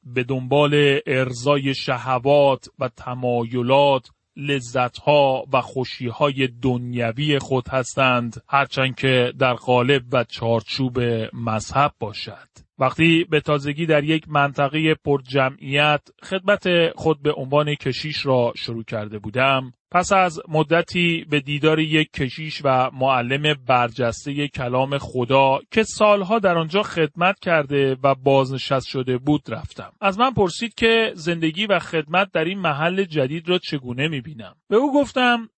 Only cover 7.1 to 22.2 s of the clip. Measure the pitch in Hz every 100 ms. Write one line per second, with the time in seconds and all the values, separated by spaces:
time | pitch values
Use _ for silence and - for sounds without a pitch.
7.1 | 113 151 139 - 131 - 131 123 - 131
8.1 | 123 120 113 _ 139 135 - 131 123 135
9.1 | 127 123 135 131 117 - 123 123 143 123
10.1 | 127 117 - 117 113 - - 131 123 120
11.1 | 113 110 123 117 110 - 143 147 _ 107
12.1 | 104 - 98 - - _ - 131 - 160
13.1 | 165 175 151 147 147 143 147 165 151 147
14.1 | 160 156 147 143 139 143 156 160 156 -
15.1 | 143 123 139 131 139 135 143 151 147 _
16.1 | _ - 190 185 202 185 175 165 - 160
17.1 | 151 147 143 131 147 151 147 139 123 156
18.1 | 147 143 127 120 - - 113 110 113 107
19.1 | 107 107 120 135 135 127 _ _ 175 180
20.1 | 196 180 165 - 156 151 165 165 180 170
21.1 | 165 165 147 135 147 156 156 156 156 156
22.1 | -